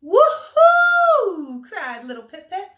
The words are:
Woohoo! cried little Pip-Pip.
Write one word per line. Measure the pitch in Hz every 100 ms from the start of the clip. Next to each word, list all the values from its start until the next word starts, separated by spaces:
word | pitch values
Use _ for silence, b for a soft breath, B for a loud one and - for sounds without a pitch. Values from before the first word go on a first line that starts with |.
Woohoo! | 294 392 605 605 - - 659 698 698 698 679 622 427 339 277 247 -
cried | 415 285 240
little | 247 247
Pip-Pip. | 220 311 311 370 403